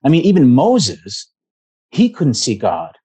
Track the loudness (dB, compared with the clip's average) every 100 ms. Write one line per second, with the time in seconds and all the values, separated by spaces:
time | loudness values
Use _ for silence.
0 | 2 2 2 2 4 4 2 0 -2 -8
1 | -16 -18 -20 _ _ _ _ _ _ -2
2 | -2 0 -4 -2 -4 -4 -4 -4 -10 _